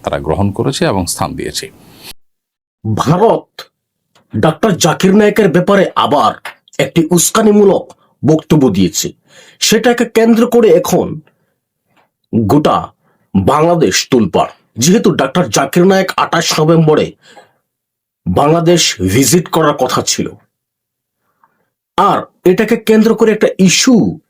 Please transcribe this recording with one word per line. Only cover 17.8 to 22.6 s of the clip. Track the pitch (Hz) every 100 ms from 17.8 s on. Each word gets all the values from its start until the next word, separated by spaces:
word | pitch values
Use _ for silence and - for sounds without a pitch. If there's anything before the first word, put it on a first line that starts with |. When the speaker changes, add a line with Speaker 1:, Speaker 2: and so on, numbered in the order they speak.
| _ _ _ _ -
Speaker 2:
বাংলাদেশ | 90 147 165 165 170 - -
ভিজিট | 92 110 131 175 170
করার | 165 151 143
কথা | 127 123
ছিল, | - - 85 - _ _ _ _ _ _ _ _ _ _ _ _ _ _ _ -
আর | 196 139 - _
এটাকে | 180 185